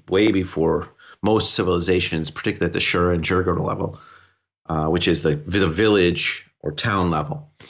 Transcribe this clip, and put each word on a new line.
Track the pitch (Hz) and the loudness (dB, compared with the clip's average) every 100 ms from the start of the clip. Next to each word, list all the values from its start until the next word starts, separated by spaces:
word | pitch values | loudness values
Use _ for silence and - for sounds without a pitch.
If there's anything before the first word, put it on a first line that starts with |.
| - | -2
way | 92 107 | 2 4
before | 98 92 80 82 80 85 _ - - | 2 -2 0 0 0 -4 _ -20 -4
most | 101 107 101 - | 0 2 2 0
civilizations, | 92 87 82 90 - 82 78 | 0 0 2 0 0 -4 -6
particularly | - 110 - 85 | -6 -4 -2 -2
at | |
the | - | -2
shura | - 90 90 87 | 0 0 2 0
and | |
jirga | 80 92 92 85 | 0 0 0 0
level, | - - 98 - - - _ _ _ _ - | -2 -4 -6 -8 -20 -20 _ _ _ _ -6
uh, | 80 78 | -2 0
which | 85 90 | 0 2
is | 82 | 0
the, | 80 76 | 0 -2
the | 87 98 92 | -2 0 0
village | 80 110 104 87 82 - - - _ | 2 4 4 4 2 -2 -6 -10 _
or | - | -10
town | 73 117 98 90 | -6 -2 0 0
level. | 78 73 73 - _ | 0 -4 -8 -12 _